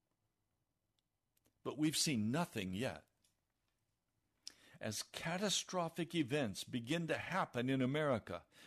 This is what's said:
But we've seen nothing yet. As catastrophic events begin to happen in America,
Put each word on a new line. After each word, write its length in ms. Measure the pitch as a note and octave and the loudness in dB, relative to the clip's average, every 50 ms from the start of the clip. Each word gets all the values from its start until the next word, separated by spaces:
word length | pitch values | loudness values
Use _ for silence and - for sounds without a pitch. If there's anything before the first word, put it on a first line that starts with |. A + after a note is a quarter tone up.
| _ _ _ _ _ _ _ _ _ _ _ _ _ _ _ _ _ _ _ _ _ _ _ _ _ _ _ _ _ _ _ _ | _ _ _ _ _ _ _ _ _ _ _ _ _ _ _ _ _ _ _ _ _ _ _ _ _ _ _ _ _ _ _ _
But 140 | - C3 - | -8 -6 -2
we've 200 | C#3 D3+ D#3+ - | 0 0 2 2
seen 340 | - - E3 C#3 A2 G#2 A2 | 2 2 2 2 2 2 2
nothing 420 | B2+ E3 E3+ - - A2 F#2 F#2 | 2 0 0 -2 -2 -4 -4 -2
yet. 320 | F#2 G2+ C3 A#2+ E2 D2+ - _ _ _ _ _ _ _ _ _ _ _ _ _ _ _ _ _ _ _ _ _ _ _ _ _ _ _ _ - - - - - - - | -2 -2 -2 -2 -4 -6 -12 _ _ _ _ _ _ _ _ _ _ _ _ _ _ _ _ _ _ _ _ _ _ _ _ _ _ _ _ -20 -20 -20 -20 -20 -18 -8
As 260 | - A2 G#2+ - - - | -6 -6 -4 -6 -8 -8
catastrophic 1000 | - - - E3 E3+ F3+ G#3+ G3 F3 - - - F#3+ F#3 E3+ D#3+ - - E3 E3+ F3 | -10 -6 -4 -2 -2 0 0 2 2 0 0 0 0 0 0 0 0 -2 -4 0 2
events 480 | E3+ C#3+ A2 C#3+ D3+ C3 G2+ F2+ - | 0 2 2 2 2 2 0 -2 -6
begin 440 | - - - B2 A#2 B2 D#3 F3 E3+ | -8 -4 -4 -4 -2 0 0 0 0
to 100 | D#3+ C#3 | 0 -2
happen 540 | B2 - - E3 F#3+ E3 - - B2 A#2+ C3 | -2 -2 -2 0 0 0 0 0 0 2 2
in 100 | C3+ C3+ | 4 4
America, 640 | B2+ B2+ C#3 D#3 D#3 C#3+ B2 G2+ - - F2 E2+ - _ _ - - | 4 2 2 2 4 4 2 2 0 -4 -8 -8 -8 _ _ -20 -20